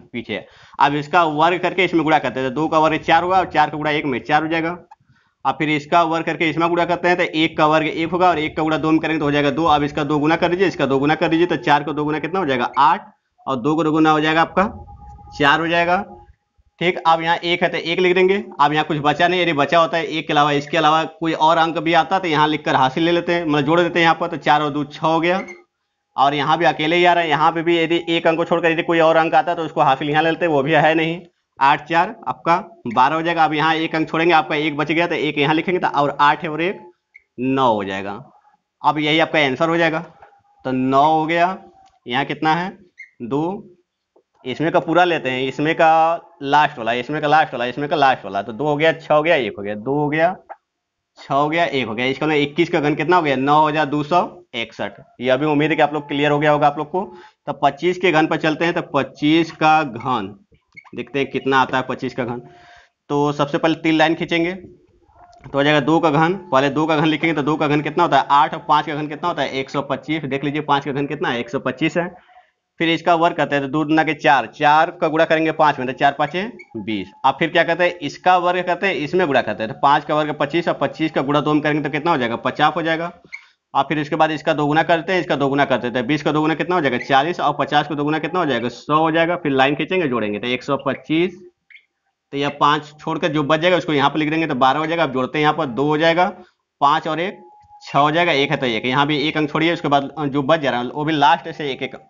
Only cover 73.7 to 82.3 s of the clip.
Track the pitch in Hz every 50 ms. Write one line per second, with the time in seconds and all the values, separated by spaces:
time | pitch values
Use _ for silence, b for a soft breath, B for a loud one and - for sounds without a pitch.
73.7 | 131 156 156 147 156 160 156 160 156 151 - 156 143 127 113 110 - - 147 147
74.7 | 151 156 165 175 170 - 175 160 147 160 160 160 165 156 160 160 151 156 156 147
75.7 | 143 131 127 123 131 - 147 139 139 - 151 147 - 180 202 240 - - - _
76.7 | - 117 98 110 107 101 90 - - _ - 135 139 - 165 156 - 170 165 156
77.7 | 165 160 180 175 - - 143 143 - - - 180 185 180 175 180 180 180 175 185
78.7 | 175 - 196 196 175 123 151 135 - 185 185 151 135 123 110 113 104 90 110 110
79.7 | 120 - - 139 143 151 147 - 156 151 151 147 143 147 151 143 - 170 165 185
80.7 | 156 - 147 135 - - 156 156 - 170 139 135 143 151 139 151 151 151 156 151
81.7 | 147 151 143 147 147 147 139 175 165 139 123 113